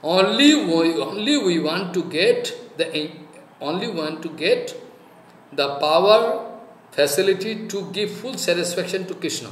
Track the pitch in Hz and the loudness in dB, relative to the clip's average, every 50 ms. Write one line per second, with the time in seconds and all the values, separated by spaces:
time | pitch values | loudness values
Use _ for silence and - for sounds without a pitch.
0 | - 151 175 190 190 202 214 233 285 294 302 285 208 175 165 165 165 165 165 - | 0 2 4 4 4 4 4 6 6 6 6 6 2 2 2 2 2 2 2 0
1 | 135 - 196 208 208 254 294 285 214 185 175 160 - 151 165 185 196 175 180 185 | -4 -4 -6 -4 0 2 2 2 2 2 0 2 0 0 -2 -2 -4 -4 -4 -4
2 | 160 - - 156 185 233 - - - - - - - - - - 165 - - 156 | -4 -2 0 2 4 4 2 2 -2 -6 -8 -10 -16 -16 -6 -6 -4 -4 -2 -6
3 | 151 160 - - - - - - - - - - 139 143 160 185 214 240 196 165 | -6 -6 -10 -16 -20 -20 -20 -20 -20 -20 -16 -10 -6 -4 -4 -4 -4 -4 -4 -4
4 | 156 156 160 160 - 165 151 - 151 185 247 247 - - - - - - - - | -4 -6 -6 -8 -10 -10 -8 -2 2 2 2 2 0 -8 -12 -14 -16 -18 -20 -20
5 | - - - - - - - - - - - 143 139 139 139 - 151 151 156 170 | -20 -20 -20 -20 -20 -20 -20 -20 -20 -8 -2 -2 0 0 0 0 2 4 4 6
6 | 185 202 214 233 233 226 - - - - - - - - - - - - - - | 6 8 6 6 6 2 -2 -4 -6 -10 -14 -16 -18 -20 -20 -20 -20 -8 2 2
7 | 143 139 - 185 190 196 190 - 190 220 220 220 - - 196 202 180 - - 202 | 2 2 2 2 2 2 2 0 -2 -6 -6 -8 -8 -8 -8 -8 -8 -6 -4 -4
8 | 208 202 - - - 254 262 - - - 175 175 170 175 - - 175 175 190 190 | -4 -4 -6 -10 -10 -10 -8 -4 0 0 0 0 0 -2 -4 -4 -4 -4 -4 -6
9 | 185 180 190 - - 156 - - 123 101 | -6 -8 -10 -8 -6 -6 -6 -6 -10 -12